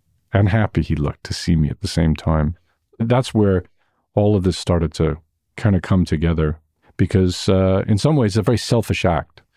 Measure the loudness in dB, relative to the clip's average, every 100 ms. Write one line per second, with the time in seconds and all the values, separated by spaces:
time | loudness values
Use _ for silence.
0 | _ _ _ 0 2 2 0 -2 -2 -2
1 | -4 -6 -12 -6 0 0 0 -4 -4 0
2 | 0 0 -2 0 -2 -6 _ _ _ -6
3 | 0 0 0 0 2 0 -4 _ _ _
4 | _ 0 2 2 0 -2 -2 0 -2 -2
5 | -2 -4 _ _ _ -4 0 0 2 0
6 | 2 0 0 0 -2 -4 _ _ _ -4
7 | 0 2 0 0 0 2 2 0 0 0
8 | 2 2 2 0 0 -2 0 0 0 -2
9 | 0 -2 -4 _ _